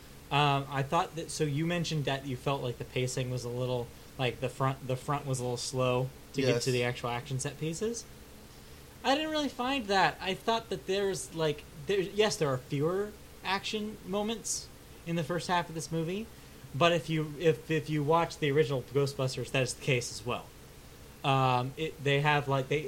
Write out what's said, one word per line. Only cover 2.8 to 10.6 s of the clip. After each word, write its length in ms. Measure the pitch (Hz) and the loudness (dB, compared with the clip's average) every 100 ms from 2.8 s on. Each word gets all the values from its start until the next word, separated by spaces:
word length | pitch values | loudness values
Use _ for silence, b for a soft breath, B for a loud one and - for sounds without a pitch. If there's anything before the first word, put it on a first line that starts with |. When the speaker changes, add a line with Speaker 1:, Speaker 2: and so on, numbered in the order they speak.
Speaker 1:
pacing 460 | 127 131 127 139 123 | -4 -2 0 -2 -2
was 140 | 123 | -4
a 60 | 120 | -4
little, 380 | 123 127 123 120 B B - | -2 0 0 -4 B B 0
like, 220 | 123 - | 0 0
the 80 | 127 | -4
front, 380 | - 135 131 127 | 2 0 0 -2
the 80 | 131 | -4
front 300 | - 143 143 | 0 -2 0
was 120 | 127 | -2
a 40 | |
little 120 | 123 120 | -2 -2
slow 520 | - 127 127 123 131 - - | -2 2 4 4 0 -6 -6
to 80 | - | 0
get 200 | 131 120 | 4 4
to 80 | 135 | 2
Speaker 2:
Yes. 20 | |
Speaker 1:
the 100 | 123 | 2
actual 260 | 123 123 120 | 2 0 -4
action 300 | 120 - 131 | -4 -4 -4
set 200 | 143 135 | -4 -4
pieces. 460 | 156 165 220 233 - - - - - B B B B - | -6 -2 -4 -4 -10 -18 -18 -18 -18 B B B B -4
I 100 | 240 277 | 2 2
didn't 140 | 311 | 2
really 180 | 302 277 | 0 0
find 360 | - 247 277 202 | -2 -2 0 2
that. 300 | 196 160 - | 6 6 4
I 120 | 180 | -4
thought 360 | 185 - 226 | -2 0 0